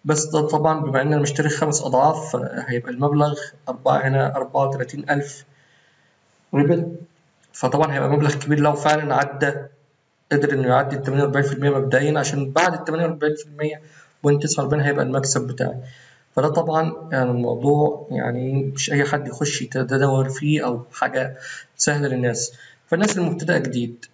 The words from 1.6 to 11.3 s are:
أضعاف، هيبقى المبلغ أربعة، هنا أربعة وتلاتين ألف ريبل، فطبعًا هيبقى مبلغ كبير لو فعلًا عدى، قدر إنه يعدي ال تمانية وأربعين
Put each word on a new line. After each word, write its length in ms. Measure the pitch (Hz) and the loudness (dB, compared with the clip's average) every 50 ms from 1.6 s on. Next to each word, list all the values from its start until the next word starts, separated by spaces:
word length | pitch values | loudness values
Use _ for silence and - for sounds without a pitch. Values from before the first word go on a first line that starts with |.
| 160 151 139 - | 0 0 0 -2
أضعاف، 540 | - - 127 127 139 156 160 - - - - 123 127 131 - - 120 | -2 2 2 4 4 4 2 0 -4 -6 -6 -6 -6 -6 -8 -8 -6
هيبقى 240 | - 123 120 120 127 | -4 -4 -4 -4 -6
المبلغ 480 | 123 127 139 147 147 147 147 147 147 - - - - _ _ - | -4 -2 0 2 4 4 2 2 0 -6 -10 -14 -16 _ _ -10
أربعة، 300 | 123 - - 131 139 135 | -10 -2 0 0 2 2
هنا 380 | 135 135 135 135 135 - 135 | 2 2 2 2 0 0 -2
أربعة 320 | 135 127 123 - 139 139 135 | -4 -6 -2 0 0 0 0
وتلاتين 420 | 135 135 127 - 139 143 - - | -2 -4 -6 -8 -8 -10 -2 -2
ألف 340 | 147 143 143 - - - - _ _ _ _ _ _ _ _ _ _ _ _ _ _ _ _ _ _ _ _ _ - | -2 -2 -2 -6 -12 -18 -20 _ _ _ _ _ _ _ _ _ _ _ _ _ _ _ _ _ _ _ _ _ 2
ريبل، 420 | 143 143 - 170 170 165 - - - - _ _ _ _ _ _ _ _ _ | 2 4 4 4 2 0 -4 -8 -14 -16 _ _ _ _ _ _ _ _ _
فطبعًا 420 | _ - - 123 - 143 156 147 143 | _ -4 -2 0 2 2 2 2 0
هيبقى 160 | 139 135 135 | -2 0 2
مبلغ 240 | 147 147 151 143 139 | 2 2 2 2 0
كبير 260 | 135 - 143 151 147 | -2 0 0 2 4
لو 140 | 147 147 143 | 4 2 2
فعلًا 400 | 143 - 151 151 151 151 143 131 | 2 2 2 2 2 2 0 2
عدى، 380 | 131 139 - - 135 151 135 - - - - _ _ _ _ _ _ _ _ _ _ _ _ | 2 0 0 -2 -2 -2 -2 -2 -4 -10 -14 _ _ _ _ _ _ _ _ _ _ _ _
قدر 200 | 143 143 143 139 | 0 2 2 2
إنه 160 | 139 135 131 123 | 0 0 2 4
يعدي 280 | 127 135 139 135 143 | 4 2 2 0 -4
ال 60 | 139 | -4
تمانية 200 | - 139 135 139 | -4 0 2 2
وأربعين 240 | 143 135 | 2 2